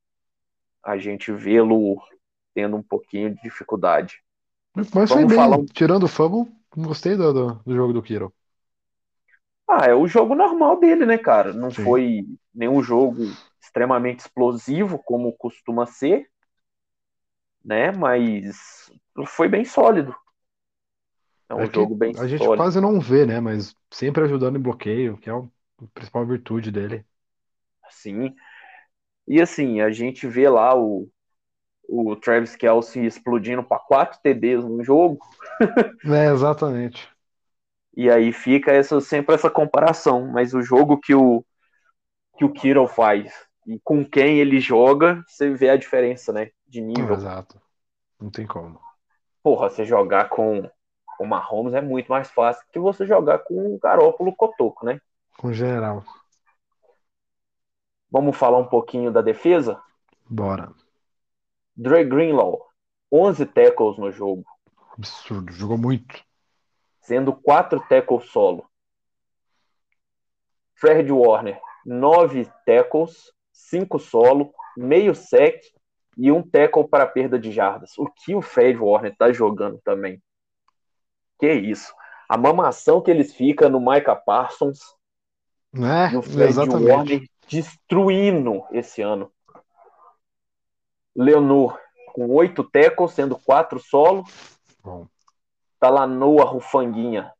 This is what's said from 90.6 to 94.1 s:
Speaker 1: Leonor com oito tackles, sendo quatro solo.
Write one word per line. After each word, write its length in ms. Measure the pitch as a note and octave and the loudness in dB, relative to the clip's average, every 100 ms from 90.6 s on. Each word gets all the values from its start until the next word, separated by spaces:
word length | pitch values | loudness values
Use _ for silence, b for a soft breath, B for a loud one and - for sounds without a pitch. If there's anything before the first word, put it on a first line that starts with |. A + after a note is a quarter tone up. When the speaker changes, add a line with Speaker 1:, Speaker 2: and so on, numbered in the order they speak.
| _ _ _ _ _ - | _ _ _ _ _ -2
Speaker 1:
Leonor 640 | C3 D3+ C#3 C#3 B2 B B _ - | 4 4 4 4 2 B B _ -18
com 160 | - A#2+ | -10 0
oito 320 | C#3 F3+ F#3 | 2 2 -2
tackles, 480 | - C#3+ D#3+ E3+ F3 | -2 4 4 4 -2
sendo 260 | - C#3 B2 | -2 -6 -4
quatro 420 | - C#3 E3 B2+ | 0 2 0 -6
solo. 440 | - C#3 D#3+ | -2 2 4